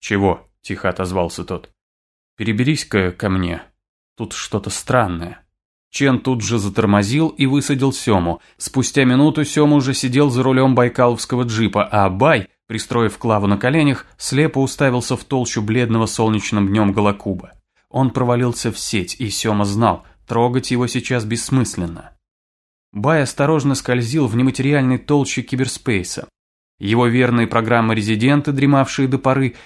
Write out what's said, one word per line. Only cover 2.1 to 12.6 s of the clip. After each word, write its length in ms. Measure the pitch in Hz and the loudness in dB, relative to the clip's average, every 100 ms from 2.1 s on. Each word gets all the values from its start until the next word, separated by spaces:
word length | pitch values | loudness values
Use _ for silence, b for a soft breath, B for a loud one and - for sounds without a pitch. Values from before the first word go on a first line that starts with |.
| _ _ - | _ _ -8
«Переберись-ка 800 | 107 107 127 151 - 107 92 | -4 0 0 0 -2 0 0
ко 160 | 90 107 | -2 -2
мне. 320 | 92 90 85 - _ _ _ _ - | 0 -2 -6 -12 _ _ _ _ -12
Тут 160 | 117 | -10
что-то 360 | - - 107 101 | -10 -6 -6 -6
странное». 760 | - - 127 107 85 85 - _ _ _ _ _ | -8 -2 0 0 -4 -8 -14 _ _ _ _ _
Чен 300 | - 139 123 | -2 0 2
тут 220 | - 127 | 0 -2
же 180 | 98 113 | -2 -2
затормозил 720 | 101 98 107 104 101 139 160 | -2 0 2 2 2 0 0
и 160 | - 135 | 0 0
высадил 480 | 143 135 139 135 | 0 0 0 0
Сему. 480 | 135 - 101 87 80 b b | -2 0 0 0 -4 b b
Спустя 480 | - 131 123 - 127 | -6 -4 0 2 4
минуту 400 | 127 151 151 147 | 4 4 2 -2
Сема 320 | - 147 147 | 2 4 4
уже 160 | 131 | 2
сидел 360 | 131 131 123 147 | -2 0 2 2
за 140 | 120 | 2
рулем 320 | 131 131 135 127 | 2 4 4 4
байкаловского 680 | 123 120 123 120 - 123 | 2 2 2 2 -2 -2
джипа, 440 | 123 113 110 104 101 | -2 0 0 0 0
а 200 | 107 95 | 2 0
Бай, 400 | 92 143 139 87 _ | 2 2 2 -2 _